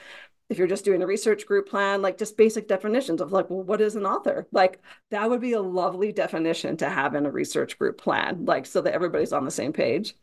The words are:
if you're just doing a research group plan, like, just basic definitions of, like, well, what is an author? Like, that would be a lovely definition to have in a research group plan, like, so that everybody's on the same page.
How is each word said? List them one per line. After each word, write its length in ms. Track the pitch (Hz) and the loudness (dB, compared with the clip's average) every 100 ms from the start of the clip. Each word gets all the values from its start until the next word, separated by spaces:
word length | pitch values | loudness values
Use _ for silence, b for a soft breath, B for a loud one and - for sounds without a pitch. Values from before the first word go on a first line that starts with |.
| B B B _ _ | B B B _ _
if 100 | 190 | -2
you're 100 | 180 | 0
just 160 | 196 | 0
doing 180 | 202 185 | 2 2
a 40 | 180 | 2
research 400 | 208 226 208 - | 0 0 0 2
group 220 | 202 202 | 0 0
plan, 340 | 202 196 196 | -2 0 2
like, 160 | 196 - | 0 -2
just 180 | 208 - | -8 4
basic 320 | 220 220 208 | 4 4 -2
definitions 520 | 190 214 233 262 165 | -2 2 0 0 -2
of, 120 | 151 | 0
like, 180 | 190 185 | 0 0
well, 120 | 185 | -6
what 180 | 185 208 | -2 2
is 160 | 214 214 | 2 0
an 100 | 196 | -2
author? 400 | 392 403 - - | 0 -2 -2 -2
Like, 280 | 214 185 - B B _ | 4 4 2 B B _
that 180 | 208 220 | -2 0
would 120 | 240 | 0
be 140 | 247 | 0
a 60 | 226 | 0
lovely 520 | 190 180 175 180 208 | 0 0 -2 0 -2
definition 640 | 202 170 165 165 160 147 156 | 0 -2 0 0 0 -2 -2
to 100 | 143 | -2
have 260 | 160 139 147 | 0 0 0
in 100 | 143 | -2
a 40 | |
research 480 | 135 147 156 - - | -2 -2 -2 -4 -2
group 200 | 135 - | -2 -2
plan, 460 | - - - 180 | 0 0 0 -2
like, 200 | 160 147 135 | 0 -2 0
so 140 | 190 | -2
that 140 | 165 | 0
everybody's 380 | 160 175 151 156 | 0 0 0 0
on 120 | 143 | -2
the 60 | 135 | -4
same 220 | - 120 | -4 -4
page. 420 | 320 127 143 220 - | 0 0 0 -4 -12